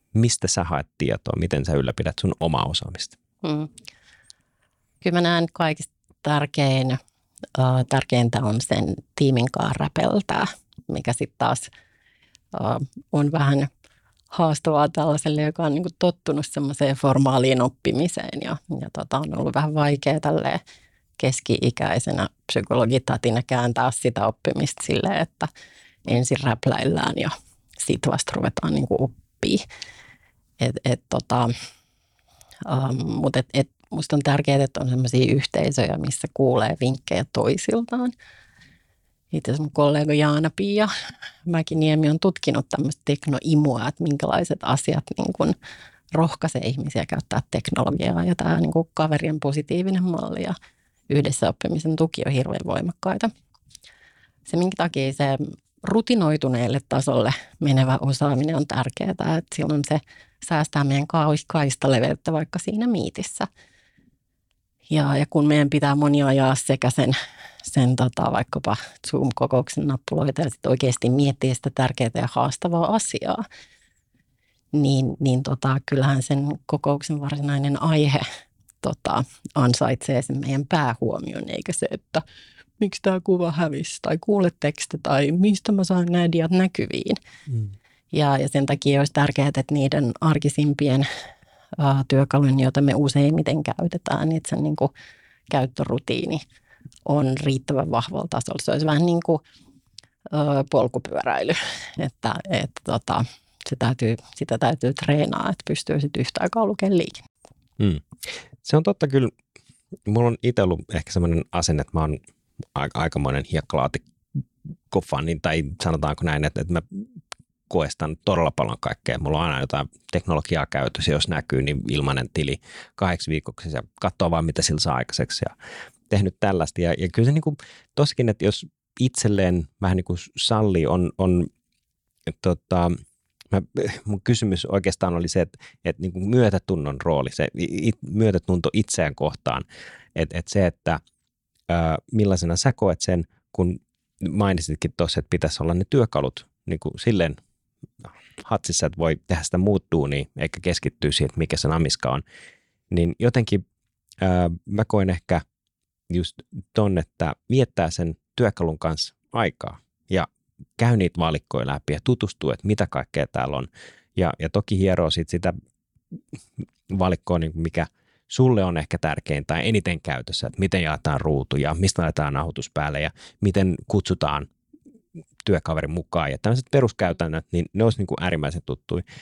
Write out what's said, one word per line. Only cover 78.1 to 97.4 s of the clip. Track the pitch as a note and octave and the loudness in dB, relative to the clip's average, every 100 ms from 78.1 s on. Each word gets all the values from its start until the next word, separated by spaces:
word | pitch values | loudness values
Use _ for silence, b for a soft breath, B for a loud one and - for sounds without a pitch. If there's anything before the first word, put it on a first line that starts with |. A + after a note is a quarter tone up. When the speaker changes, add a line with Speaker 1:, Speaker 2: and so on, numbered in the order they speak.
| C3+ - B B _ _ _ | 2 -2 B B _ _ _
Speaker 2:
tota, | - - - - C3 B - | -6 -4 -2 -2 -2 B -6
ansaitsee | - B2 A#2+ A#2+ B2 - B2+ | 2 2 4 0 0 0 -2
sen | B2+ C3+ | 0 -4
meidän | C#3 C3+ C#3 | -2 -4 0
päähuomion, | E3+ C3+ A#2 A2+ - - - - | 0 0 0 -2 -4 -6 -10 -8
eikä | - - | -8 -6
se, | - - | -6 -4
että | - - - - B B B B - | -6 -6 -6 -6 B B B B -4
miksi | G#3 - | -4 0
tää | G3 F#3 | 0 0
kuva | F#3+ F3+ E3+ | 2 2 2
hävisi, | D#3 D#3+ C#3+ D#3 - | 0 -2 -2 -8 -6
tai | - D#3 | -4 -2
kuule | - G3+ F3 - | 0 2 2 0
teksti, | C#3+ - - D3+ | -2 -2 -8 -6
tai | - C#3+ C#3+ | 0 2 2
mistä | F3 G3+ G3 - | 4 4 2 0
mä | G3+ | 0
saan | F3+ F3+ F3 | 2 2 2
nämä | F3 E3+ | 2 2
diat | E3 D#3+ | 2 2
näkyviin. | F#3 F#3 - - B1 - G#3+ B B - | 2 2 0 -4 -4 -2 -4 B B -6
Speaker 1:
Mm. | A#2+ G2+ G2+ B B _ | -4 -4 -8 B B _
Speaker 2:
Ja, | D#3 D3 C3+ | 2 4 4
ja | C#3 | 2
sen | C#3+ C#3 | 0 2
takia | C#3+ C#3+ C#3 | 2 4 4
olisi | C#3+ | 4
tärkeää, | - C#3+ C#3 C#3+ | 2 2 2 0
että | C3+ - | 0 0
niiden | D3 C3+ D3 B2 - | 0 2 2 0 0
arkisimpien, | D#3+ D3+ D3 - D3 C#3+ D3 C3 C#3 B B B B B B - | 2 2 2 2 2 2 2 2 0 B B B B B B 0
ää, | C#3+ C3+ C3 | 2 2 4
työkalujen, | C3+ C3+ C#3+ C#3 C3+ | 2 4 4 4 4
joita | C3 D3 | 4 4
me | C#3+ | 4
useimmiten | C3+ C#3+ C#3+ C#3+ D#3+ D3 D#3 | 4 2 4 4 2 0 0
käytetään, | D3+ - E3+ F3 - - D#3+ | -2 -2 -2 -4 -2 -2 0
niin | D#3+ | -2
että | - | -2
sen | - | -2
niinku | D3+ D3+ C#3 B B B B B - | -2 0 -2 B B B B B -2
käyttörutiini | C#3+ C3 - - - - - - D#3+ B B B B B - | 0 0 -2 -2 -2 -2 -4 -4 -6 B B B B B -10
on | - D3 C3+ C3 | -2 0 2 0